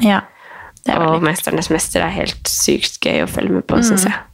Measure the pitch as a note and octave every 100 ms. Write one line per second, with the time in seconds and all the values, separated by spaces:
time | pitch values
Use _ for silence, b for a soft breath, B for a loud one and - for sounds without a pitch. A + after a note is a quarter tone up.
0 | A3 G3 - B B B B B - -
1 | D#3+ D#3+ F3 F#3 - D#3+ F3+ D#3+ - F3+
2 | E3+ - - - - - - - - -
3 | - D2+ - - - F#3+ - - A#3 G3
4 | F#3+ - -